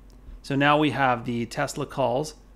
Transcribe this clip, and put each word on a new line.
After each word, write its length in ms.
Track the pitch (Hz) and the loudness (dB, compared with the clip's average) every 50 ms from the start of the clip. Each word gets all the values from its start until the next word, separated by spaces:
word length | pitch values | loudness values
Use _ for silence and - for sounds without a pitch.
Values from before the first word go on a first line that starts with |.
| - - - - - - - - - | -20 -20 -20 -20 -20 -18 -18 -16 -8
So 140 | - 139 | -4 0
now 200 | 135 143 147 147 | 2 4 4 6
we 140 | 147 156 143 | 4 4 2
have 340 | 120 135 139 127 123 117 113 | 2 2 0 0 0 0 -2
the 220 | 127 120 117 117 | -4 -4 -4 -4
Tesla 400 | 110 - - 143 131 - 147 143 | -4 -4 -6 -6 -4 -4 -8 -8
calls 480 | - - - 131 120 117 135 156 151 - - - - - | -6 -4 -2 0 0 0 -2 -2 -4 -8 -14 -20 -20 -20